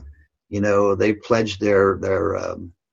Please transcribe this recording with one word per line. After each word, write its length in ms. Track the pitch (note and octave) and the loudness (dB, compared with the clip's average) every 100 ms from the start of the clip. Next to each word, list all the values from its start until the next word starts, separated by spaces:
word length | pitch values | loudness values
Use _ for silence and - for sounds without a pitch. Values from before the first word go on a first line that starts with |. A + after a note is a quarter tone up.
| C#2+ - _ _ _ | -20 -20 _ _ _
You 120 | G2+ | -4
know, 340 | G#2 G2+ G2+ | 0 2 2
they 180 | F#2+ G#2 | 2 0
pledged 480 | G#2 - A#2 A2 G2 | 0 0 0 0 -2
their, 380 | G#2 G2 G2 F2+ | 2 4 4 2
their, 360 | F#2+ F#2 F2+ F#2+ | -2 -2 -2 -4
um, 360 | F2+ E2 F2 - _ | -6 -10 -14 -20 _